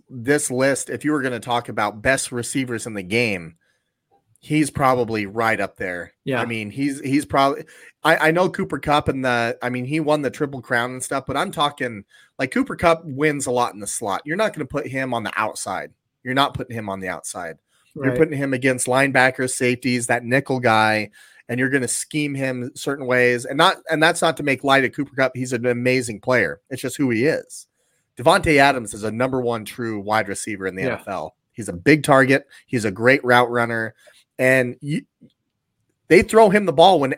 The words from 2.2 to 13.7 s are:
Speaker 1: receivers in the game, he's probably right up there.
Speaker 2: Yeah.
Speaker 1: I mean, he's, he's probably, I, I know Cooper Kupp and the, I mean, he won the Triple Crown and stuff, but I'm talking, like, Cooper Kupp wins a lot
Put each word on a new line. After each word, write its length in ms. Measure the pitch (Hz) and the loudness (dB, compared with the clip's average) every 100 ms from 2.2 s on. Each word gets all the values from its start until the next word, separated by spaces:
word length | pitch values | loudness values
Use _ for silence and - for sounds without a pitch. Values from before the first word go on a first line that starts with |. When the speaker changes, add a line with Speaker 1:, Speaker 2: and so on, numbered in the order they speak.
| - | -2
Speaker 1:
receivers 560 | 120 117 139 123 113 120 | -8 -4 -4 -4 -6 -8
in 60 | |
the 100 | 104 | -10
game, 540 | 90 117 120 95 82 - _ _ _ _ _ _ _ _ | -2 0 0 -2 -8 -20 _ _ _ _ _ _ _ _
he's 300 | - 151 143 | -2 0 0
probably 540 | - 135 127 113 110 | 0 2 2 0 -4
right 360 | 98 110 113 107 | -4 -2 0 0
up 160 | 98 - | -4 -6
there. 360 | 98 90 82 _ | -8 -8 -12 _
Speaker 2:
Yeah. 180 | 143 123 | -6 -4
Speaker 1:
I 40 | 117 | -4
mean, 220 | 113 104 | -6 -8
he's, 300 | 104 143 139 | -4 -4 -4
he's 240 | 139 139 | -2 -2
probably, 400 | 139 143 139 - - - - _ | 0 2 2 0 -12 -20 -20 _
I, 260 | 151 165 156 | 2 4 4
I 20 | |
know 180 | 165 185 | 2 0
Cooper 280 | 185 190 143 | -2 -6 -4
Kupp 300 | 151 147 151 | 0 0 0
and 160 | 135 | -2
the, 320 | 127 120 117 123 | 0 0 -2 -4
I 80 | 123 | -6
mean, 140 | 123 | -6
he 160 | 127 156 | -4 -4
won 200 | 147 151 | 0 0
the 100 | 131 | -2
Triple 300 | - 147 135 | -4 -6 -6
Crown 300 | - 120 123 | -2 -2 -2
and 120 | 127 | -6
stuff, 220 | - 139 135 | -6 -6 -4
but 100 | 135 | -4
I'm 160 | 185 | -4
talking, 520 | 165 147 - 127 107 - _ _ - | -2 -2 -2 -8 -8 -16 _ _ -8
like, 100 | 135 | -4
Cooper 240 | 247 277 | -2 -4
Kupp 300 | 156 175 165 | 0 2 2
wins 420 | 165 131 156 143 135 | -2 -2 0 0 -2
a 60 | |
lot 200 | 123 120 | 0 0